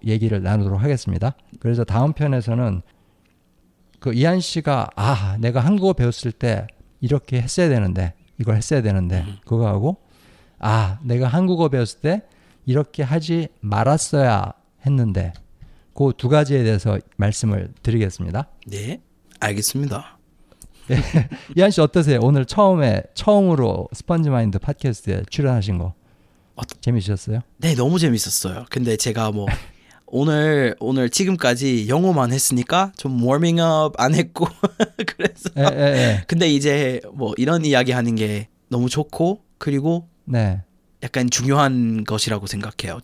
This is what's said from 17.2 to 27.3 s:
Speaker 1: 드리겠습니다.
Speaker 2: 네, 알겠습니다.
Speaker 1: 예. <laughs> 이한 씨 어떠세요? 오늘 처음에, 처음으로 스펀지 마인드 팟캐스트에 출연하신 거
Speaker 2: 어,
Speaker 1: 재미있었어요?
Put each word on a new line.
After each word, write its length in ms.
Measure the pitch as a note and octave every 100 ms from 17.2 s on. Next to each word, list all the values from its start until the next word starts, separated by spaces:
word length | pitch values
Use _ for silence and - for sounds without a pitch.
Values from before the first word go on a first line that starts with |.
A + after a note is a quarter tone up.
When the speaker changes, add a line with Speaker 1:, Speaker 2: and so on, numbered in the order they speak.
| G2+ - A2 G2 F#2 -
Speaker 1:
드리겠습니다. 640 | - A2+ G2 - F2 G2 C#3+ - -
Speaker 2:
네, 340 | G2+ G#2+ E3 _ _ _ -
알겠습니다. 760 | G#2+ G2+ G#2 C3+ C#3+ B2+ - - _ _ _ _ - - -
Speaker 1:
예. 40 | B2
<laughs> 640 | - E3 A2 - - D#3+
이한 120 | G3
씨 100 | F#3+
어떠세요? 380 | D3+ F3+ D3+ B2
오늘 240 | A#2+ C#3+ B2+
처음에, 580 | - G3 F3+ C3 G2+ - -
처음으로 720 | - G#3 F#3 D#3 A2 F#2 -
스펀지 380 | - - E3+ D#3
마인드 280 | B2+ A2 G2
팟캐스트에 640 | - C#3+ C#3 A2 - F#2+ F#2+
출연하신 480 | - C#3 A#2+ G2 F2+
거 160 | F2 - _ _ _ _ _ -
Speaker 2:
어, 60 | - -
Speaker 1:
재미있었어요? 600 | - A#2+ F#2+ G2+ -